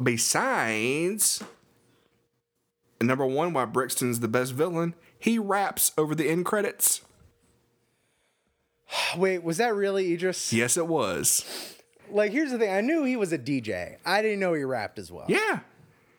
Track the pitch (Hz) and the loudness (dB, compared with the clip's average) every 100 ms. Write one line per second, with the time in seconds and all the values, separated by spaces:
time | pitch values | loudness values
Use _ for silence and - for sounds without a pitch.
0 | 123 113 - 151 247 226 117 110 117 143 | 0 2 2 2 2 2 2 2 2 2
1 | 175 214 - - - - _ _ _ _ | 0 2 0 0 -6 -18 _ _ _ _
2 | _ _ _ _ _ _ _ _ _ - | _ _ _ _ _ _ _ _ _ -2
3 | 117 131 131 135 175 165 131 120 123 - | 0 2 0 0 0 0 0 0 -2 -2
4 | 127 117 117 123 127 127 170 165 170 - | -2 -2 0 0 0 -2 -2 0 -4 -6
5 | - - 220 226 196 196 190 - - - | -18 -4 0 0 0 0 0 0 0 2
6 | 151 151 143 165 175 214 196 - - - | 0 0 0 0 0 0 -2 0 0 0
7 | - _ - _ _ _ _ _ _ _ | -6 _ -20 _ _ _ _ _ _ _
8 | _ _ _ _ _ _ _ _ - - | _ _ _ _ _ _ _ _ -10 -4
9 | - 170 190 185 165 165 240 208 196 196 | -2 0 0 0 -2 0 0 2 0 0
10 | 185 165 185 175 - 113 123 180 165 156 | 0 0 0 -2 0 2 2 2 2 2
11 | 104 82 78 - - - - - - _ | 2 2 2 0 -2 -12 -12 -18 -20 _
12 | - 202 208 247 302 240 214 190 233 330 | -4 0 2 0 -2 0 0 2 2 2
13 | 262 254 190 160 120 139 107 92 82 - | 0 0 0 -2 -2 -4 -2 -6 -6 -8
14 | 170 196 220 202 185 160 135 123 101 - | 0 2 2 0 0 0 -2 -4 -4 -8
15 | 85 87 - 339 440 233 - _ - _ | -12 -10 0 0 2 -2 -6 _ -20 _
16 | _ | _